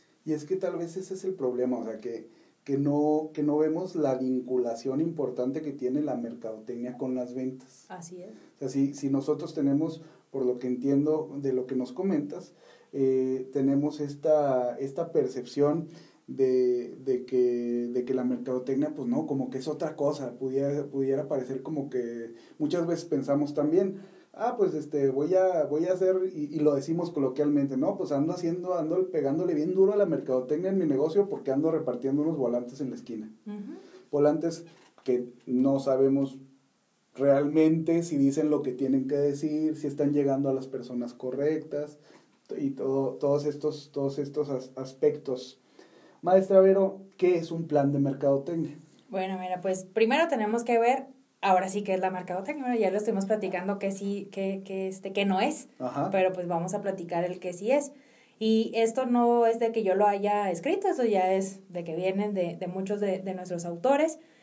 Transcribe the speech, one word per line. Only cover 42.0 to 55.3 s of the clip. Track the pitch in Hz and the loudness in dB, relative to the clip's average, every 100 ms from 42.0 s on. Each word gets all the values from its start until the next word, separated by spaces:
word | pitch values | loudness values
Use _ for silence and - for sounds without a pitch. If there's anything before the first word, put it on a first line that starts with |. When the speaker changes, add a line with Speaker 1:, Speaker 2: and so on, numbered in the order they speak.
| - - _ _ - 156 | -20 -20 _ _ -12 -4
Speaker 1:
y | 139 | -4
todo, | - 135 135 135 | -2 -2 0 -2
todos | - 143 143 147 | 0 0 2 0
estos, | 143 151 143 - | -2 -4 -6 -8
todos | 139 139 139 | -4 -4 -4
estos | 139 151 143 | -4 -4 -4
as-, | 127 - 131 | -6 -8 -12
aspectos. | 131 - 151 143 143 127 135 - _ - - - - _ | -12 0 0 0 -4 -6 -8 -16 _ -20 -20 -20 -20 _
Maestra | 170 190 190 190 | 4 6 8 8
Vero, | 190 190 190 - - - | 8 6 2 -2 -16 0
¿qué | 180 175 | 2 2
es | 160 | 0
un | 165 160 | -6 0
plan | 147 139 | 2 4
de | 143 | 2
mercadotecnia? | 139 135 143 139 170 165 143 - - - - | 0 2 2 2 0 -4 -4 -8 -20 -20 -8
Speaker 2:
Bueno, | 190 190 190 | -6 -4 -6
mira, | 185 180 | -6 -4
pues | 190 185 - | -2 -4 -2
primero | 226 226 285 330 | 2 4 4 2
tenemos | 247 208 226 226 | 2 0 0 2
que | 233 | 4
ver | 233 269 - - _ _ | 4 2 -2 -18 _ _
ahora | 196 185 190 | 2 2 2
sí | 202 | -2
que | 196 | -2
es | 185 | 0
la | 185 | -2
mercadotecnia, | 185 175 180 196 302 254 | -4 -6 -6 -6 -6 -2
¿verdad? | 233 | 0
Ya | 190 | 2
lo | 202 | 0
estuvimos | 220 196 196 | 0 -2 0
platicando | 214 185 180 190 196 | -2 -2 -4 -4 -4
que | 196 | -4
sí, | 196 196 202 - | -4 -4 -6 -8
que, | 196 196 190 | -6 -4 -6
que, | 196 190 190 | -8 -6 -6
este, | 190 196 | -8 -6
que | 202 | -2
no | 196 | 0